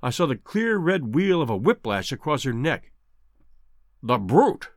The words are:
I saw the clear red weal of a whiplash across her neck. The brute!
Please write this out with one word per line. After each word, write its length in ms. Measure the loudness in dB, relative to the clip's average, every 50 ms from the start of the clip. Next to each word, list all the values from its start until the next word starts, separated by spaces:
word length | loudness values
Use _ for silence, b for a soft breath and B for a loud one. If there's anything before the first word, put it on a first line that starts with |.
I 80 | -4 -4
saw 160 | -2 0 0
the 100 | 0 0
clear 420 | -2 -6 -6 -4 -2 0 0 0 0
red 360 | 0 0 0 0 -2 -2 0
weal 280 | 0 2 2 2 2
of 80 | 0 0
a 60 | -2
whiplash 560 | -2 2 0 0 0 0 -4 -2 -2 -2 -4
across 320 | -8 -8 -4 -2 -2 -2 -2
her 80 | -2
neck. 400 | -4 -2 0 -2 -2 -2 -6 -12 -20 _ _ _ _ _ _ _ _ _ _ -20 -20 -20 -20 -20 _ _ _ _ _ _
The 160 | -4 -2 -2 0
brute! 520 | 0 2 4 4 4 4 2 -2 -6 -18 -20